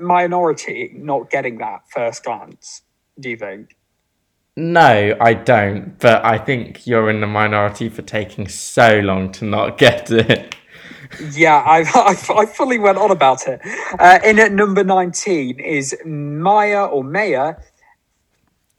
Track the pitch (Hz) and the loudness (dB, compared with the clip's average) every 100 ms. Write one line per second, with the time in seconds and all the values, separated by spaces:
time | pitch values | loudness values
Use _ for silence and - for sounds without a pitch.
0 | 175 180 175 180 170 147 - 127 120 120 | -2 0 0 0 -2 -2 -8 -12 -12 -12
1 | 147 139 - 139 131 113 110 98 _ 135 | -6 -6 -4 -6 -6 -10 -12 -14 _ -8
2 | 117 117 131 107 82 - - - _ _ | -8 -8 -10 -12 -14 -20 -20 -20 _ _
3 | _ - 127 113 101 98 113 _ _ _ | _ -18 -14 -12 -14 -16 -20 _ _ _
4 | _ _ _ _ _ - 165 170 151 110 | _ _ _ _ _ -10 -2 4 4 4
5 | 104 - 117 113 - 117 101 101 - - | 2 2 2 2 2 2 2 -4 -10 0
6 | 123 110 110 107 - 131 - - - 117 | 2 4 2 -2 -2 -6 -8 -12 -2 0
7 | 107 107 104 104 107 104 104 104 113 - | 0 -2 -2 -2 0 0 -2 -4 -10 -10
8 | - 110 101 - 92 - - - 117 107 | -10 -8 -8 -10 -12 -12 -6 2 4 4
9 | 101 95 95 - 110 104 101 - 107 101 | 2 -2 -4 -8 -6 -2 -2 2 2 2
10 | - 113 113 113 - - _ - - - | 0 0 2 0 -4 -20 _ -20 -20 -20
11 | 139 - 151 139 160 147 156 160 156 247 | -20 -16 -8 0 4 4 4 2 4 2
12 | 202 185 - 214 220 - 277 240 202 190 | 2 0 -2 0 0 -2 -2 0 2 2
13 | 208 185 135 135 - 143 - - - - | 2 2 2 2 -4 -10 -10 -12 -10 4
14 | 180 185 214 214 214 202 208 196 190 185 | 6 8 6 4 4 2 0 0 0 0
15 | 180 170 208 170 127 131 151 151 135 - | 0 -4 -4 -2 -4 -8 -6 -6 -6 -10
16 | 165 147 147 147 180 214 208 202 202 143 | -10 -10 -8 -4 0 2 2 0 -2 -4
17 | 131 180 208 131 147 165 - _ _ _ | -4 -4 -2 -2 -4 -8 -16 _ _ _
18 | _ _ _ _ _ _ _ | _ _ _ _ _ _ _